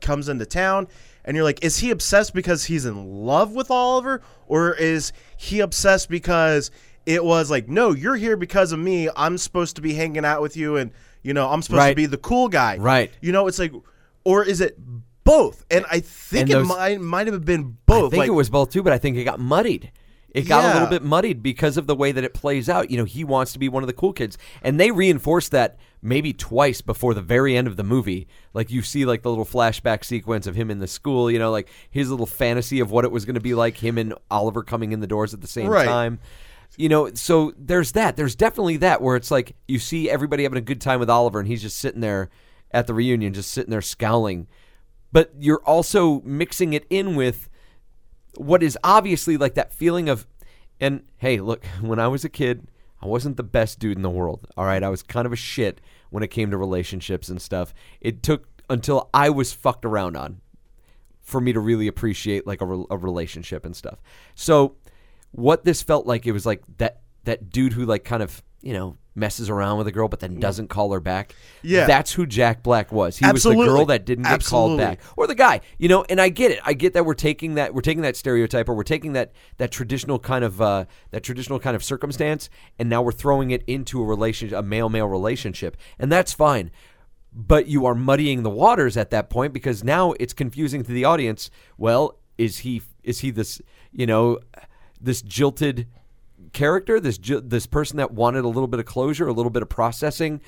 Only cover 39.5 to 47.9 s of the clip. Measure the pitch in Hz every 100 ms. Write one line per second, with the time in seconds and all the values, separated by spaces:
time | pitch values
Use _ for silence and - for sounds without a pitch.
39.5 | - - 127 - 165 160 139 147 143 139
40.5 | 127 113 131 139 127 117 117 120 107 101
41.5 | 117 104 - 139 - 110 101 95 - _
42.5 | _ - 120 120 113 123 120 104 98 98
43.5 | - 98 110 98 - 110 117 107 90 87
44.5 | _ _ - - - - 160 160 139 147
45.5 | 151 - 160 165 208 175 143 - 139 170
46.5 | - 180 151 - 190 196 156 127 120 -
47.5 | - - - -